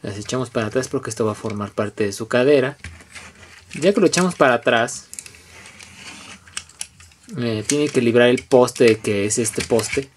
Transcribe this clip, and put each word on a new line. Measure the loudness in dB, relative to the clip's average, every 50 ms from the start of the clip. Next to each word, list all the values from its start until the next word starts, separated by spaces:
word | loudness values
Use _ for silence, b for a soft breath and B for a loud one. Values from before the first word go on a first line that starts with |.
| -10
Las | -10 -10 -10
echamos | -10 -6 -6 -6 -6 -4
para | -4 -4 -4 -2
atrás | -2 -4 -4 -2
porque | -6 -6 -6 -6
esto | -6 -2 -2
va | -2
a | -2
formar | -4 -8 -8 -6 -6 -8 -8
parte | -4 -4 -4 -4 -2 -4 -4
de | -4
su | -4 -6 -8 -2
cadera. | 0 2 4 4 4 4 2 0 -4 _ _ -20 -20 -20 -20 _ -20 -20 -20 -20 B B B B B B B _ -12
Ya | -2 0 2 2
que | 4
lo | 2 2
echamos | 2 2 0 0 2
para | 2 2 2 2
atrás, | 2 2 2 2 2 0 -2 -6 -12 -16 -18 -20 -20 B B B B B B B B B B B B B B B B -20 -20 -20 -20 -20 -20 -20 -20 _ -16 -16 -16 -16 _ -18 _ -18 -18 _ _ -20 -20 _ _ _ -16 -10 -6
eh, | -6 -4 -4 -4 -4 -2
tiene | -2 0 0 0
que | 0 0
librar | 0 2 4 4 6 4
el | 4 2 0
poste | _ 4 6 6 4 2 2 4 4 4 2
que | 0 -4 -2 -2 -2
es | -2 -2 -2
este | -2 -4 -4 -6 -4
poste. | 0 0 0 0 0 -4 -6 -6 -8 _